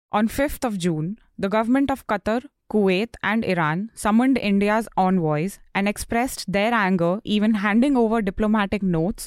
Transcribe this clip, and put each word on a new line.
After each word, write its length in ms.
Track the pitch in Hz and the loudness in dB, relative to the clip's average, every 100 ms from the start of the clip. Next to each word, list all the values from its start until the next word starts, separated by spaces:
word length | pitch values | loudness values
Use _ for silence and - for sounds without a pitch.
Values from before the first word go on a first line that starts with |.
| _ | _
On 160 | 208 220 | -2 0
fifth 380 | - 285 - 254 | 0 -2 -2 -4
of 140 | 202 | -2
June, 400 | 175 156 160 220 _ - | -2 -2 -4 -8 _ -6
the 120 | 196 | -2
government 420 | 214 226 262 277 | 0 2 2 0
of 160 | 269 - | -2 -4
Qatar, 360 | 208 - 226 - _ - | -4 -2 -4 -6 _ -4
Kuwait, 460 | 214 196 185 226 - | 2 2 2 -2 -4
and 220 | - 220 | -2 -2
Iran 480 | - 180 156 160 220 | 0 0 0 -2 -6
summoned 440 | - 220 214 262 269 | -4 0 2 4 2
India's 500 | 208 196 202 214 220 - | 0 2 2 0 -2 0
envoys 640 | 185 190 160 151 180 - - 196 | 2 2 2 0 -2 -8 -8 -4
and 140 | 202 | -2
expressed 600 | 208 - 233 262 - - | -4 -4 -2 -2 -4 -4
their 240 | 190 208 | -2 0
anger, 460 | 233 190 185 170 196 - | 2 2 2 0 -2 -2
even 300 | 208 214 214 | 0 2 0
handing 420 | 208 208 277 262 | 2 2 2 2
over 240 | 226 233 | 2 0
diplomatic 600 | 196 - 214 214 202 208 | -2 -2 0 0 0 -2
notes 440 | 190 165 165 - | 0 0 0 -4